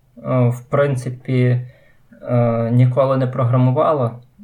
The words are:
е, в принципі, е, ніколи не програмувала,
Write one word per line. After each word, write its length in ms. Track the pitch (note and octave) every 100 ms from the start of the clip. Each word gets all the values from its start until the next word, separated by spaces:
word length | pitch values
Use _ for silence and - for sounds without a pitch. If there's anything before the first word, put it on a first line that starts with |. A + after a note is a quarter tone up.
| _ -
е, 40 | C3 B2+ A#2+
в 160 | A#2+ -
принципі, 1000 | C#3 C#3+ B2+ B2+ B2 - B2+ B2 B2 - - _ _ _ -
е, 500 | - A#2+ A#2 A#2 A2+
ніколи 460 | B2 B2+ B2 C3+ C3
не 100 | B2+
програмувала, 840 | C3+ B2 B2+ B2+ C#3 D#3+ D3 A#2 - _ _